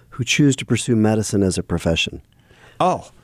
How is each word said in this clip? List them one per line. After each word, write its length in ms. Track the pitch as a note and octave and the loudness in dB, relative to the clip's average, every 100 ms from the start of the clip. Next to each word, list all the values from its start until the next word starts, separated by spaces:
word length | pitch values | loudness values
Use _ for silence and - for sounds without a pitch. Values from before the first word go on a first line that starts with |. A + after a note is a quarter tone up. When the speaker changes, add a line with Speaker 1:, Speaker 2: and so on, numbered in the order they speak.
| _ | _
Speaker 1:
who 140 | - A#2 | -8 -4
choose 320 | - C#3+ C3 | 2 2 2
to 100 | - | 0
pursue 300 | A#2 - A2+ | -2 0 2
medicine 480 | G#2+ A2 G#2 G2+ F#2+ | 2 2 0 2 2
as 120 | F2 | 0
a 60 | |
profession? 580 | - E2+ E2+ E2 - - - _ _ _ - - | -2 -2 0 -2 -2 -8 -18 _ _ _ -14 -4
Speaker 2:
Oh, 320 | F3+ C#3+ - - | -2 -2 -8 -20